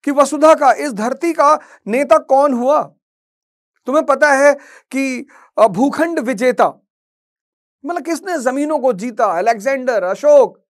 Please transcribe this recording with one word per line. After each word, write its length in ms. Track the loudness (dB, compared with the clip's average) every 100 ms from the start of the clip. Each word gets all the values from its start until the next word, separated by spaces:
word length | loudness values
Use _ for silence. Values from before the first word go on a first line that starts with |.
कि 80 | -2
वसुधा 420 | 0 0 4 4
का, 200 | 4 2
इस 200 | 2 -2
धरती 400 | -4 -6 -4 -6
का 260 | 0 2 2 -4 -18 -6
नेता 300 | -4 2 2
कौन 360 | 4 2 2
हुआ? 300 | 0 0 -2 -2 _ _ _ _ _ _ _ _ _ -4
तुम्हें 200 | -2 0
पता 280 | 2 2
है 200 | 4 2 2 -6 -20 _
कि, 360 | -6 -6 -8 -12 _ _ 2
अ, 100 | 2
भूखंड 520 | 2 -2 0 -4 -2
विजेता, 680 | -4 -2 -2 0 -2 -2 _ _ _ _ _ _ _ _ _ _ -10
मतलब, 200 | -10 -6
किसने 340 | -8 -6 -4
जमीनों 400 | -4 -4 -4 -2
को 140 | -2
जीता? 320 | -4 -8 -4 -2
अलेक्जेंडर, 800 | 0 -2 -2 -4 -4 -4 -4
अशोक। 600 | -4 -2 4 4 4 _ _